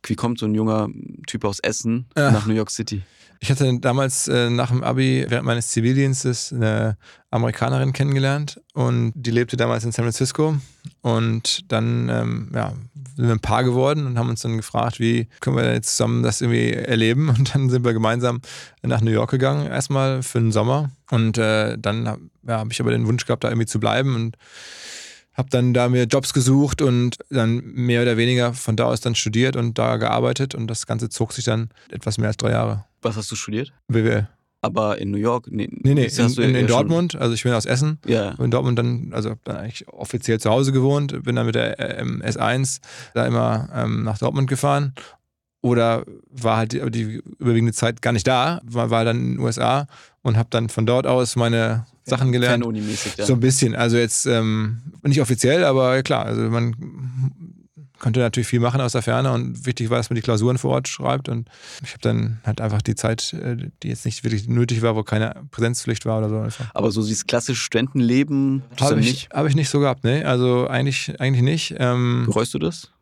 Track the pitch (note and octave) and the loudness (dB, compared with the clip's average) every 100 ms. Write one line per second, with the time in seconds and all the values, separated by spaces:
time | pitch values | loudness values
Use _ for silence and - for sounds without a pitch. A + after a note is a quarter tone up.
0 | - G#2+ A#2+ A#2 G#2+ G#2+ A2 A2 G#2 - | -6 -2 -2 -2 -2 0 2 0 -2 -6
1 | - - - - G#2 G2+ - A2 A#2 A#2 | -16 -14 -10 -4 -4 -2 -4 -2 -2 -4
2 | B2 - C#3+ G#2+ G#2 A2 G#2+ - A2 G#2 | -4 0 4 4 2 -2 -2 -6 -6 -6
3 | - _ - _ - C#3 C3+ B2 C3 B2+ | -8 _ -20 _ -2 0 2 2 0 0
4 | C3+ - - B2 A#2+ A#2+ B2 B2 A#2+ B2+ | 0 -2 0 2 2 0 0 0 0 0
5 | C3 C3 C3 A#2+ C3 A#2 A2+ - A#2 C3 | 2 0 0 -2 0 -2 0 0 2 2
6 | C#3 C3+ C3 A#2+ - B2+ A2 A2 A2 G2+ | 2 0 -2 -4 -6 -2 0 2 0 -4
7 | - - _ A#2+ A#2 A2+ A#2+ C3 C3+ C3 | -10 -20 _ -2 -2 0 -2 0 0 0
8 | C#3 C#3 C3+ C#3+ D3 - _ - B2 A#2+ | 0 2 0 0 -4 -10 _ -2 0 2
9 | A#2 B2+ A#2+ A#2 A#2+ B2 A#2+ A#2 A2+ A2+ | -2 -2 0 0 0 0 0 0 -2 -2
10 | A#2 A#2 C3 - D#3 D3 - _ - _ | -2 -2 -4 0 0 0 -4 _ -20 _
11 | B2 A2+ A2+ A2+ - - F#3+ A2+ A#2 A#2+ | -2 0 0 -2 -2 -4 -2 -2 0 0
12 | A#2+ A#2 A#2 A2+ A2 - - - - D3 | 0 -2 -2 -4 -6 -4 -4 -6 -14 -16
13 | C3+ - A#2+ A2+ - A2+ B2+ B2 C3+ D3+ | -14 -2 0 0 2 2 2 2 2 0
14 | C#3 A#2+ A#2+ A2+ A#2+ A2+ - A#2 A#2 - | -2 -2 -2 -2 -4 -4 -4 -2 -2 0
15 | A2+ A#2 A2+ _ - C3 A#2+ A#2+ - - | 0 0 -2 _ -2 0 0 0 -2 -2
16 | A#2 A#2+ A#2+ - B2 A#2 A#2+ A#2 A#2+ A#2 | 0 2 0 0 0 2 0 -2 -2 2
17 | A2 B2 D#3 A#2 C3+ C3+ C3 B2 A#2+ A2+ | 2 2 2 2 2 2 2 2 2 2
18 | A2 A#2+ B2 A#2+ - - - _ B2 A#2+ | 2 2 0 -2 -8 -18 -20 _ -2 2
19 | A2+ A2 A#2 C3 C3 C#3+ C#3+ B2 - C3+ | 2 2 0 0 2 0 -2 -4 -2 0
20 | C3+ C3 B2+ A#2+ A2+ G#2+ A2+ C#3 C#3+ - | 0 -2 -2 0 2 2 2 0 -2 -8
21 | - A#2+ A2+ A2 A2 A2 A2 A2+ G2+ A2 | -2 0 2 2 2 2 0 -2 -2 -2
22 | A#2 - - _ A#2+ A2+ A2 A2+ A#2+ A#2 | -4 -6 -12 _ -6 -4 -4 -2 0 2
23 | A2 B2 - A#2 A#2 A#2 A2+ A2 A2 G#2+ | 2 0 0 -2 0 -2 -2 0 0 2
24 | C#3 A#2+ A2+ - - - - - - - | 0 -2 -4 -8 -20 -20 -20 -18 -18 -18
25 | - - _ - C3 B2 B2 B2 B2 B2 | -18 -20 _ -6 0 2 4 4 4 2
26 | A#2 C#3 C3 C#3+ B2+ C3+ C#3+ - C#3 B2 | 4 2 2 2 4 4 4 2 2 4
27 | B2 - - C3+ A2+ A#2+ C#3 B2+ B2 A#2+ | 0 -4 -4 0 2 0 -4 -2 2 4
28 | B2 A2+ A#2+ B2 A#2+ B2+ - A2 A#2+ A#2+ | 4 2 2 4 2 0 -2 0 2 0
29 | B2 A2+ - A2 C3 B2 A#2 A#2 A#2 A2+ | 0 -2 0 2 2 2 -2 0 0 2
30 | A2+ A2+ B2 B2 C3+ - A2+ A2+ - A2+ | 2 2 0 0 -4 -4 -6 -6 -4 -4
31 | G#2+ - A2+ - A#2+ A2+ A2+ _ _ - | -4 -4 -4 -2 -2 -2 -4 _ _ -8
32 | - A2 G#2+ A2 A#2 A2+ A2+ G#2 - _ | -4 -2 -2 0 0 0 0 -4 -8 _
33 | A2+ G#2+ G#2 A2+ - G#2+ C#3+ _ - A2+ | -6 -4 -8 -8 -6 -6 -6 _ -2 0
34 | A2+ A2 G#2 _ _ _ A2+ A2+ G#2+ G2+ | 2 0 -2 _ _ _ -4 0 0 -2
35 | G2 G2+ A2 A#2+ - G#2+ - - C3+ C#3+ | -4 -2 0 -2 -4 -6 -6 0 2 4
36 | A#2 - A#2+ B2 B2 B2+ A#2+ A#2+ C#3+ E3 | 2 2 2 4 2 4 4 4 4 2
37 | F3 - A#2+ A#2 B2 A#2 G#2+ B2 D3+ D#3 | 0 0 -2 0 0 0 0 0 0 -2
38 | - A2+ G2+ C3+ B2 B2 C3 A#2+ A#2+ A#2+ | -2 0 0 -2 0 2 2 0 0 -2
39 | A2+ A#2 G#2+ A2+ - - G#2+ - - - | -4 -6 -6 -8 -8 -8 -8 -12 -18 -14
40 | - A#2 - A2+ A2 A#2+ C3+ C3+ C3 C#3+ | -6 -4 0 0 4 4 6 6 6 2
41 | C#3+ C3+ B2 B2 A#2 A#2 A2+ - - B2 | 0 -4 -2 0 2 0 0 -2 -4 -4
42 | B2 A#2 A2+ A2+ A2+ B2+ C3 - - - | -4 -4 -4 0 0 2 0 -4 -12 -20
43 | - A#2 B2 A#2 A#2 A2+ B2+ A#2+ A#2 A2+ | -6 -2 0 2 2 0 -4 -4 -2 -2
44 | A2+ G#2+ A#2+ C3+ C3 C3+ C#3+ C#3+ C#3+ C3+ | -2 -2 -2 0 0 0 0 0 -2 -6
45 | - - _ _ _ _ B2 A#2 A#2 A2+ | -20 -20 _ _ _ _ 2 4 4 0
46 | - - _ C3+ A2+ A2 A2+ B2 C3 A#2 | -4 -16 _ -4 0 2 0 -2 -4 -4
47 | G#2+ A2 - - B2 A#2 A#2 - A#2 A#2 | -4 -8 -14 -4 2 4 2 2 0 0
48 | A#2+ A#2 C3 B2+ C#3 F3 A#2 A#2+ A2+ A2+ | 0 2 2 2 2 -2 -6 -2 2 2
49 | A#2 A#2+ B2 B2 B2 A#2 A#2+ C3+ C#3+ - | 2 0 -2 -2 -2 0 0 0 -2 -14
50 | - _ B2+ A2 A#2 A#2 A2+ - A2+ B2 | -20 _ 0 2 2 0 -2 0 2 2
51 | C3 B2+ A#2+ A#2+ A#2 A#2 A2+ A2+ A2+ _ | 4 2 2 2 2 2 2 0 -6 _
52 | - B2+ C3 B2 B2 A#2+ A#2 A2 G#2+ G#2+ | -4 0 2 2 2 2 0 -4 -4 -4
53 | G#2 G2+ G#2 B2 B2+ C3 B2 A#2 A#2 A#2 | -6 -2 2 4 4 4 2 2 2 2
54 | A#2 - C3+ A#2 A2 A2 G#2+ A2+ C3+ - | 2 0 2 2 2 0 -2 -4 -10 -4
55 | D3 C#3 B2 A#2+ B2 E3 C#3+ C3 B2+ C3 | 0 2 2 2 4 4 4 4 4 2
56 | C3+ B2+ G#2+ A2+ A2+ A#2 A#2 A#2 - - | 2 0 0 -2 0 0 -2 -4 -12 -10
57 | B2+ B2+ C3 C3+ E3+ - _ - D3 _ | -10 -4 -4 -6 -20 -20 _ -20 -20 _
58 | B2 A#2 A#2 A#2 A2+ B2 A#2+ C3 B2 B2+ | 0 2 2 0 0 2 2 2 0 -2
59 | A#2 A#2+ C3+ A#2+ B2 A#2+ B2+ A#2 A2+ A#2+ | 0 0 2 0 -4 -6 -6 -4 0 -2
60 | A#2 A#2+ G#2+ A2 A#2+ B2+ C3 C3 C3+ - | 0 -2 0 2 2 2 0 0 -2 -4
61 | C3 C3+ C3+ A#2 A2+ - - - C3+ - | -2 -2 -4 -6 -6 -16 -20 -16 -16 -4
62 | A#2 A2+ A2 A2+ - G#2+ A2+ G#2 - G#2+ | 0 0 -2 -4 -4 -4 -2 -2 -2 -2
63 | A#2 A2 - - - A#2+ - _ - A#2+ | -2 -2 -6 -6 -6 -6 -10 _ -8 -6
64 | A#2+ - A#2 A2 A2+ A#2+ A#2+ A2+ A#2 A2 | -6 -4 -4 -4 0 0 2 2 0 0
65 | G#2 G#2+ A2+ - C#3+ - A#2 A#2+ - A2 | -2 -2 -2 -6 -14 -2 -2 -2 -4 -4
66 | A2+ A2 G#2+ A2 A2 - A#2 - A2+ A2 | -2 -2 -2 -2 -6 -8 -8 -2 -2 0
67 | G#2+ A2 - A#2+ - A#2 - D3 C3 C#3 | -2 -2 -2 -2 -2 -4 -2 -2 0 0
68 | A#2 B2+ C#3+ C#3 C3+ C3+ C3 - C3+ A2 | 2 2 2 0 0 -2 -6 0 2 4
69 | B2 C3 - - D3+ C#3 D3 D3 C#3+ B2+ | 2 0 -6 -2 2 2 2 2 2 2
70 | A#2 C#3+ D#3 B2 B2 B2 B2 B2+ C#3 C3 | 0 0 2 2 4 2 2 0 0 -2
71 | - - C3 C3 B2+ D#3+ - - B2 B2 | -6 -2 0 4 2 2 -4 -2 0 2
72 | B2 A#2+ A#2 G#2+ A#2 C#3+ D#3+ E3 - _ | 2 0 0 0 0 -2 -4 -4 -16 _